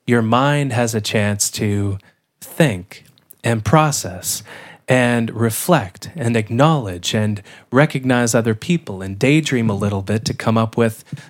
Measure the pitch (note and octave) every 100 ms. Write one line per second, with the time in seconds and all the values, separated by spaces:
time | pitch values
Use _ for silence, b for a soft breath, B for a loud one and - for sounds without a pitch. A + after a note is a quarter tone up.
0 | - A#2+ A2+ A#2+ C#3 D3 C#3 A#2 A#2+ A2
1 | G#2 A2+ G#2 G2+ - - A2 G2+ G2+ G2
2 | - b _ _ - - D#3 F#2 F#2 -
3 | - _ - - A#2+ A#2 G#2+ D#3+ D#3 C3+
4 | - F#2 - - - B B B - B2+
5 | A#2+ A#2+ A2+ A#2 A2+ A2 - D#3+ F#2 -
6 | - E3+ A#2 A#2 G#2+ A2+ D3+ D#3 G2+ F2
7 | - A2 G#2+ G2+ - B B B2+ D3+ C#3
8 | C3 B2 A#2+ A#2+ A2+ A2 - E3+ - F#2+
9 | F#2+ G2 B2+ D3+ D3+ B2+ A2+ G2 G#2 G2+
10 | G2 G#2+ - - - A2+ A2+ - A#2 -
11 | - B B